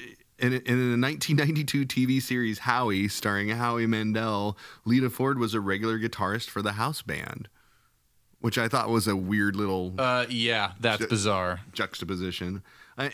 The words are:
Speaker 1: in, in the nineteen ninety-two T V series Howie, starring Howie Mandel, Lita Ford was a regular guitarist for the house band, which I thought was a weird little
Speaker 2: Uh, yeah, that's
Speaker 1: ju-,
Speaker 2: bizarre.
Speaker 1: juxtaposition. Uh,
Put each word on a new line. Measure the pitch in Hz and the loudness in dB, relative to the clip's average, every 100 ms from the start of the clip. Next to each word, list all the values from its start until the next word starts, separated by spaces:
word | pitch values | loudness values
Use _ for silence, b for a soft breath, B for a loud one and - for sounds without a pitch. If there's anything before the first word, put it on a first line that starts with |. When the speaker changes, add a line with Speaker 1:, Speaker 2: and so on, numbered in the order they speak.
| 123 - _ - | -10 -20 _ 0
Speaker 1:
in, | 127 | 0
in | 127 123 123 123 | 2 2 2 4
the | 120 | 4
nineteen | 131 151 - 147 | 2 0 2 2
ninety-two | 147 156 143 143 131 | 4 0 0 0 0
T | 131 127 | 2 2
V | 131 | 2
series | - 123 113 104 | 0 0 0 0
Howie, | 123 120 117 98 101 | 0 2 2 2 2
starring | - 107 101 104 | 0 0 0 0
Howie | 117 120 117 113 | 0 0 2 2
Mandel, | 110 110 113 113 101 104 101 B B 110 | 2 0 0 0 0 -2 -6 B B 2
Lita | 127 127 | 2 2
Ford | - 135 131 | 0 0 2
was | 113 | 0
a | 110 | 0
regular | 98 98 113 113 | 0 0 0 -2
guitarist | 110 - 95 113 - | -2 -2 -2 -2 -4
for | 101 | -4
the | 104 | -4
house | 101 127 151 | -2 -2 -4
band, | - 73 - - - b b b b b _ _ _ - | -8 -8 -8 -10 -14 b b b b b _ _ _ -4
which | 120 127 | -2 0
I | 117 | 0
thought | 131 110 | 0 2
was | 113 104 | 2 2
a | 98 | 0
weird | 92 104 101 98 | 0 2 2 0
little | 101 92 92 95 | 0 -2 -2 -2
Speaker 2:
Uh, | 127 123 120 | 0 0 0
yeah, | 120 117 113 98 95 | 0 0 0 -2 0
that's | 113 104 | 0 0
Speaker 1:
ju-, | 110 | 0
Speaker 2:
bizarre. | 110 104 95 90 90 - | 2 2 2 0 -4 -8
Speaker 1:
juxtaposition. | - - - 87 90 92 - 90 98 B B B - | -6 -6 -6 -6 -4 -4 -4 -6 -8 B B B -6
Uh, | 139 | -2